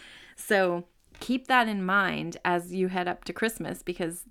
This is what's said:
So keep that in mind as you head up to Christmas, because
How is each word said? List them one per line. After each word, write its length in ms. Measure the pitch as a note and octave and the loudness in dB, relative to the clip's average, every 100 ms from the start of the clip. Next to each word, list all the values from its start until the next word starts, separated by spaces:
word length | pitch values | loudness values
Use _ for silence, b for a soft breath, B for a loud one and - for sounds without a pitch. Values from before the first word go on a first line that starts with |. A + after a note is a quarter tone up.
| B B B B | B B B B
So 500 | - G3+ F#3 F3 F3 _ _ - | 0 2 4 0 -6 _ _ -10
keep 260 | - B3+ B3+ | -2 -2 2
that 220 | B3+ A3+ | 2 4
in 160 | G3+ F#3 | 0 2
mind 500 | G3+ F#3 D3+ D#3+ E3+ | 4 4 0 -4 -4
as 300 | F3 F3 F3 | 0 0 0
you 160 | F3+ F#3 | 0 0
head 180 | F#3 F3 | 0 -2
up 160 | F3 - | -4 -6
to 80 | |
Christmas, 480 | F3 A3 - D#3+ F3+ | -4 -4 -2 -6 -6
because 420 | - F3 E3 E3+ - | -6 -4 -4 -6 -8